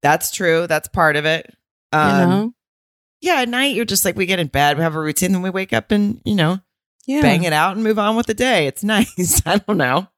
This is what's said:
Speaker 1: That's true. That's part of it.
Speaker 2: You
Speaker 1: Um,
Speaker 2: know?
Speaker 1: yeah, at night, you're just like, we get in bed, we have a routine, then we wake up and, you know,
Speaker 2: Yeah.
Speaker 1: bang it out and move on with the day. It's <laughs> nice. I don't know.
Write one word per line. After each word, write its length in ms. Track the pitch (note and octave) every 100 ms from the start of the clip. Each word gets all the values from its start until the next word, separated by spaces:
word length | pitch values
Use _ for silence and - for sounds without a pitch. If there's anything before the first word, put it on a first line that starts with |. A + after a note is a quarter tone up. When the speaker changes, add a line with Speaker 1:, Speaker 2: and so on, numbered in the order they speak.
Speaker 1:
That's 280 | C#3+ D#3+ -
true. 360 | - F#3 E3 E3+
That's 220 | D#3 -
part 280 | F3+ D#3+ D3
of 80 | D3+
it. 260 | D#3+ - _ _ _ _
Speaker 2:
You 60 | D#3
Speaker 1:
Um, 320 | D3 C#3+ F3+
Speaker 2:
know? 220 | F#3+ A3 - _ _ _ _ _ _
Speaker 1:
yeah, 140 | E4 D#4+
at 80 | A#3+
night, 260 | A#3+ C#4
you're 100 | B3
just 200 | A#3 F#3+
like, 100 | G3 E3+
we 100 | F3+
get 120 | F#3+
in 80 | D#3
bed, 280 | C3+ C#3+ D3
we 60 |
have 120 | E3
a 60 | D#3
routine, 320 | D#3 D3 F3+
then 100 | F#3+
we 80 | F#3
wake 220 | F#3 F#3+
up 180 | A3 -
and, 300 | G#3 G3+ G#3+
you 100 | -
know, 260 | G#3 D#3+ F#3 _ _ _ _ -
Speaker 2:
Yeah. 160 | C#4
Speaker 1:
bang 220 | D4 F3
it 80 | E3+
out 220 | D3+ E3+
and 80 | F#3+
move 160 | A3 A3
on 160 | G#3 A3
with 100 | A#3
the 80 |
day. 320 | G#3+ B3+ G#3+ C#3+
It's 180 | -
<laughs> 0 |
nice. 560 | G3+ G#3+ G#3+ - F3+ - -
I 120 | G3+
don't 200 | - G3+
know. 300 | B2+ C#3 G3